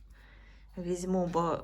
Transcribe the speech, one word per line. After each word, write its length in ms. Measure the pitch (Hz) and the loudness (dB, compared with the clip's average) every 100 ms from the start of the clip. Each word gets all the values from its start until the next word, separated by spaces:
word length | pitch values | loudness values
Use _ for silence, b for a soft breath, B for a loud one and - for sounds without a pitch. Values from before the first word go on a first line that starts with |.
| B b b b b b b - | B b b b b b b -8
візьму, 500 | 175 175 185 185 175 | -4 -2 0 2 2
бо 320 | 165 170 - | 2 2 -2